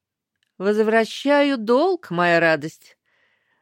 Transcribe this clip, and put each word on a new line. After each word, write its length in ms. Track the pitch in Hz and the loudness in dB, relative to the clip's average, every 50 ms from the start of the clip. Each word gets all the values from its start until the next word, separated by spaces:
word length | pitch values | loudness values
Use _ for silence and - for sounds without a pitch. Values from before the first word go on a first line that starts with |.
| _ _ _ _ _ _ _ _ _ _ _ | _ _ _ _ _ _ _ _ _ _ _
«Возвращаю 1000 | - 185 202 214 214 220 214 214 226 226 214 - - - 269 285 285 285 277 277 | -6 -4 -2 0 0 0 0 2 0 0 -2 -6 -6 -2 0 2 2 2 0 -2
долг, 540 | 240 214 208 240 262 320 381 381 339 - - | -4 -2 0 0 2 2 0 -2 -4 -6 -8
моя 300 | 170 170 175 175 170 170 | -4 -2 0 2 2 2
радость. 560 | 165 165 160 151 143 160 - _ _ - _ _ _ _ _ _ _ _ _ _ _ _ _ _ | 2 2 0 0 -4 -10 -14 _ _ -20 _ _ _ _ _ _ _ _ _ _ _ _ _ _